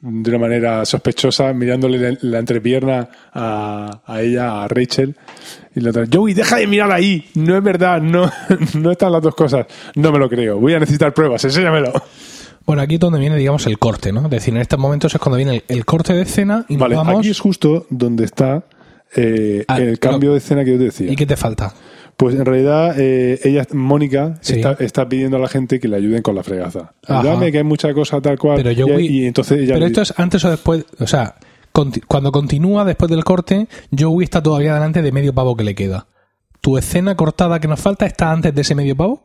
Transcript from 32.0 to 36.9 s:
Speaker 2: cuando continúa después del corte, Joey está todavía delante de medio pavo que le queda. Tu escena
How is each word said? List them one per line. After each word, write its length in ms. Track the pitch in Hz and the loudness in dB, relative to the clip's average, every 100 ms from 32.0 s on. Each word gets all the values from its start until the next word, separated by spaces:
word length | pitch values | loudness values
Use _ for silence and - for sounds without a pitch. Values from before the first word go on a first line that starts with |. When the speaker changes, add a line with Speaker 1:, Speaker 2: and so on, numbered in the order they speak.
Speaker 2:
cuando 280 | - 139 139 | -2 0 2
continúa 540 | 139 143 143 175 202 | 0 0 0 2 2
después 260 | 196 160 175 | 0 0 0
del 140 | 160 | 0
corte, 440 | 156 185 170 196 220 - - 135 | 2 0 2 -2 -2 -10 -8 0
Joey 260 | 160 165 | 2 2
está 180 | 175 180 | 0 0
todavía 320 | 151 147 147 | 0 2 2
delante 260 | 151 156 160 | 0 0 0
de 100 | 151 | 0
medio 200 | 135 143 | 0 0
pavo 220 | 131 127 117 | 0 0 0
que 80 | |
le 100 | 104 | -2
queda. 340 | 98 98 95 - _ _ _ _ _ | -2 -4 -4 -8 _ _ _ _ _
Tu 160 | - 131 | 0 0
escena 400 | - | 0